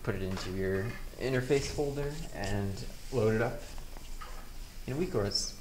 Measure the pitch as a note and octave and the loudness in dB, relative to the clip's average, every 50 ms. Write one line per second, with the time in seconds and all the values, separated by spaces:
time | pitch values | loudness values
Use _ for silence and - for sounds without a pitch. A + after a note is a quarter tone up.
0 | - A#2+ G2+ F#2+ F#2+ F#2 F#2+ F2+ - F#2+ F#2 F#2+ F#2+ F#2+ F#2+ F#2+ G2 A2+ - - | 0 0 0 0 0 -2 -2 -2 -2 -4 -2 0 2 2 2 2 0 -2 -4 -6
1 | - - - - - B2+ C3 B2+ B2 - D3 C#3 C3+ - - - D3 C#3+ C3+ C#3+ | -8 -8 -6 -4 0 2 2 2 4 6 4 4 4 2 0 0 0 0 0 0
2 | C#3+ C#3+ D3 D#3+ D#3+ - - D#2+ G2+ F#2+ G#2 G2+ G2+ G2+ F#2+ F#2 A#2+ - - - | -2 -2 -2 -4 -6 -6 -4 -2 0 2 2 2 2 0 -2 -2 -4 -6 -6 -8
3 | - - C3 B2 G#2+ A2 A2 A2 A2+ - F2+ - - - - - - - - - | -6 0 2 4 6 6 6 6 2 2 0 -4 -8 -8 -8 -8 -8 -8 -8 -8
4 | - - - - - - - - - - - - - - - - - B2 B2+ D3 | -6 -6 -6 -6 -6 -8 -8 -8 -8 -8 -8 -8 -8 -8 -8 -8 -4 -2 0 0
5 | F#3 - - A#2 G2+ G2+ G2 - - - - - | 0 2 4 4 4 4 2 0 0 0 -6 -8